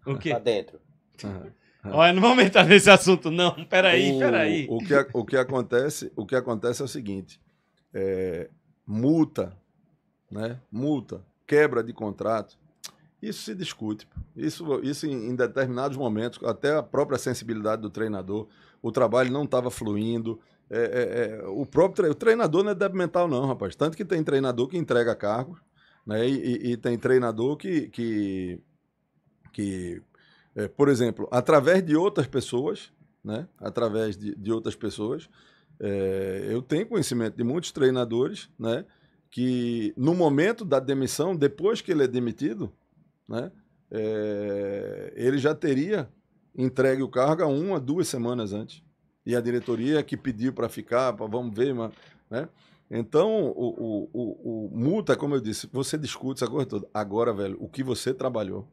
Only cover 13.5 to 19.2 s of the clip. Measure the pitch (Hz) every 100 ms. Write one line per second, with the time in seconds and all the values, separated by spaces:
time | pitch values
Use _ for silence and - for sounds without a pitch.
13.5 | 202 180 - 110 107 - - - - 151
14.5 | 147 170 135 127 139 156 135 110 127 120
15.5 | 135 131 123 139 135 131 107 120 - 120
16.5 | 110 139 151 - 131 139 127 - 123 113
17.5 | 113 107 110 107 87 110 101 92 104 107
18.5 | _ _ _ 117 107 120 120